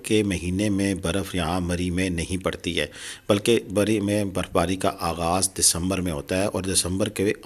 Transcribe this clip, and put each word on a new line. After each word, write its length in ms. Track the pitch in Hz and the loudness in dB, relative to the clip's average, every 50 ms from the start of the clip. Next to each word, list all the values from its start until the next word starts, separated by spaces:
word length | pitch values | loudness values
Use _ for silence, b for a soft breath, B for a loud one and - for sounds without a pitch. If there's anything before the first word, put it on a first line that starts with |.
के 200 | - - 110 107 104 | -2 2 2 2 4
महीने 440 | 101 95 87 85 90 90 95 104 107 | 2 0 -2 -2 -2 0 0 2 2
में 300 | 101 95 98 101 98 82 | 2 2 2 0 0 0
बर्फ़ 340 | 90 85 85 98 87 - - | -2 -2 -2 -2 -2 -2 -2
यहाँ 240 | 90 85 78 90 92 | -2 0 0 0 0
मरी 260 | 87 87 87 87 90 90 | 0 0 -2 0 0 -2
में 200 | 85 90 95 95 | 0 0 0 0
नहीं 260 | 87 82 80 76 95 87 | -2 -2 -4 -4 -4 -2
पड़ती 340 | - 87 - - - 90 | -2 -4 -4 -4 -4 -4
है, 180 | 85 82 76 71 B B B B B B B - | -2 -2 -2 -2 B B B B B B B 2
बल्कि 260 | 107 101 - 120 117 110 - - | 2 2 4 4 4 4 2 0
मरी 280 | 92 104 101 104 110 104 | 0 0 2 2 2 0
में 320 | 98 101 104 107 104 95 | 2 0 0 0 0 -2
बर्फबारी 440 | 90 95 85 - - 92 85 85 95 | -2 -4 -4 2 4 4 4 4 2
का 120 | 95 98 95 | 0 0 -2
आगाज़ 600 | - - 90 85 82 82 85 85 87 95 95 - - | 0 0 -2 -2 -2 0 0 0 2 2 0 -2 -2
दिसंबर 440 | - - - - 85 85 92 98 90 | 2 2 2 2 2 0 -2 -2 -2
में 100 | 90 92 | -2 -2
होता 240 | 78 71 - - 92 | -4 -4 -4 -2 -2
है 120 | 92 98 107 | 0 0 0
और 160 | - 98 90 | -2 -4 -2
दिसंबर 440 | 92 90 - - 87 92 95 104 107 | -2 -2 -2 0 -2 -2 -2 -2 -2
के 240 | 104 - 95 107 - - - | -2 -2 0 0 0 -2 -2